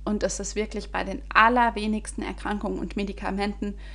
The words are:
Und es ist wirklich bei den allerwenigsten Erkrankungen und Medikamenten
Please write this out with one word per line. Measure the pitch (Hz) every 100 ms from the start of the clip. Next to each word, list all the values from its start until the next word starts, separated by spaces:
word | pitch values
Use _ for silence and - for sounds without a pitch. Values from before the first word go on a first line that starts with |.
| 196
Und | 208
es | 185 -
ist | 196 208
wirklich | 214 208 -
bei | 185
den | 190 190 -
allerwenigsten | - 226 247 233 214 214 214 - -
Erkrankungen | 202 196 196 208 202 185
und | 185 -
Medikamenten | 196 - 196 190 208 202 208 - -